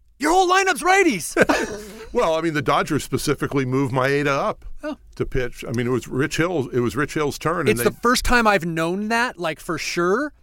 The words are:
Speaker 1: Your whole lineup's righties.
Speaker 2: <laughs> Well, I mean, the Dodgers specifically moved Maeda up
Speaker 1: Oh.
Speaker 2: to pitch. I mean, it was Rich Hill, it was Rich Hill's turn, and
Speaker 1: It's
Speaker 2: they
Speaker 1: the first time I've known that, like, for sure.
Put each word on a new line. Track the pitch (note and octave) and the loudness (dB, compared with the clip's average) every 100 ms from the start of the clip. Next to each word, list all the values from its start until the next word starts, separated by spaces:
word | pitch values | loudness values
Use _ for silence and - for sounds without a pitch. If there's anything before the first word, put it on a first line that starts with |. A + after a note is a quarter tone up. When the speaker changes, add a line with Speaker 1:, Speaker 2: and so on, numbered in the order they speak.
| _ - | _ -4
Speaker 1:
Your | D4+ | 2
whole | F#4 F4+ | 4 4
lineup's | F#4 F#4+ D4 | 4 2 0
righties. | E4 F#4+ F4+ F#3+ - - - D4 A3 G#3 G3+ | 4 4 4 2 0 2 4 2 -2 -6 -12
Speaker 2:
<laughs> | - - | -16 -6
Well, | A#3 G3 D#3+ | 0 2 2
I | |
mean, | E3 | 0
the | D3+ | 0
Dodgers | C#3+ D3 G3 C#3+ | 2 2 2 -2
specifically | - B2 - C3+ D3 C#3+ B2+ | -2 -4 -2 -2 -2 -2 0
moved | C3 C#3 | 0 0
Maeda | C3 C3 C#3+ D3 | 0 2 2 0
up | C#3 G#3 F3 - - | 0 -2 -4 -10 -10
Speaker 1:
Oh. | D4 C#4 - - | -8 -10 -10 -8
Speaker 2:
to | A#2 | -4
pitch. | C3+ B2 - - | -4 -4 -6 -6
I | |
mean, | A#2+ A#2+ | -4 0
it | |
was | C3 - | -2 -2
Rich | B2+ D3 - | -2 -2 0
Hill, | E3 E3+ C3+ | -2 -2 -2
it | B2+ | -2
was | A#2+ A#2 | -2 -2
Rich | C#3+ | -4
Hill's | D#3 D3 - | -2 -2 -2
turn, | D#3 F3 | -2 0
and | D3 | 0
Speaker 1:
It's | E3+ | 2
Speaker 2:
they | G#3 | 0
Speaker 1:
the | - | 0
first | A#3 B3 | 0 2
time | - A#3+ A3 | 4 4 4
I've | G3+ | 2
known | E3+ E3 E3 F#3+ G#3+ | 0 -2 -2 -2 -2
that, | A#3 B3 F3+ | -2 -2 -4
like, | E3+ D#3 | -6 -6
for | - D#3+ | -6 -6
sure. | - - F3 G#3+ D4 - | -4 -2 0 0 -2 -8